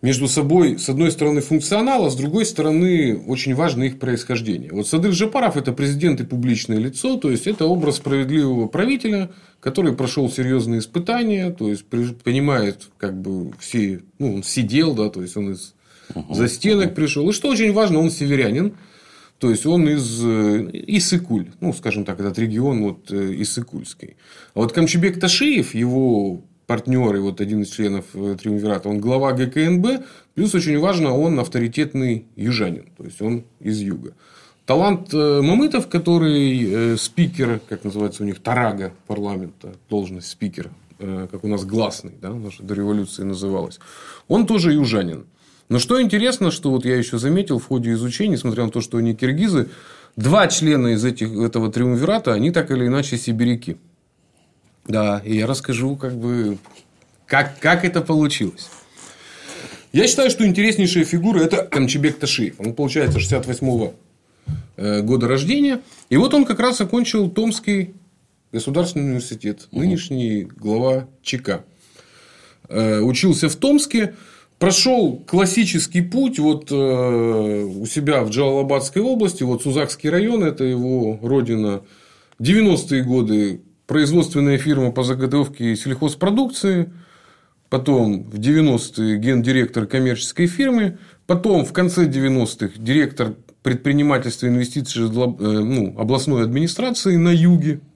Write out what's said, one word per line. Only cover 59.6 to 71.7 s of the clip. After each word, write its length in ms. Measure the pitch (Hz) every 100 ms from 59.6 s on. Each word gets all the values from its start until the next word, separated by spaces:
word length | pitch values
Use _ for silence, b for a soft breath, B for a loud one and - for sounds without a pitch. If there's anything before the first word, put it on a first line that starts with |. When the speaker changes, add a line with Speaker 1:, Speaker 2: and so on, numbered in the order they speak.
| B B B
Speaker 1:
Я 160 | 143 240
считаю, 200 | - 262
что 160 | 262
интереснейшая 600 | 214 180 214 208 185 175
фигура — 340 | 160 175 180 185
это 180 | 160 185
Камчыбек 540 | - 147 127 147 151 147
Ташиев. 380 | 147 - 107 -
Он, 160 | 104
получается, 460 | 120 143 139 131 -
шестьдесят 260 | 90 135 127
восьмого, 480 | 123 135 120 107 - _ _ _ B B B B -
э, 240 | 101 104
года 260 | 107 127 117
рождения. 520 | 135 147 277 285 254 B B B
И 60 | 131
вот 180 | 254
он 100 | 294
как 140 | 277 220
раз 220 | 240 247
окончил 500 | 185 233 240 220 190
Томский 640 | 180 226 - - 202 180 - _ _ _ _ _
государственный 520 | 113 113 147 175 156
университет, 640 | 139 127 120 110 107 104 -
Speaker 2:
Мгм. 120 | -
Speaker 1:
нынешний 600 | 170 175 - 131 117 104
глава 640 | 90 - 107 110 127 131 131 _
Ч 160 | - 127
К. 260 | 113 95 -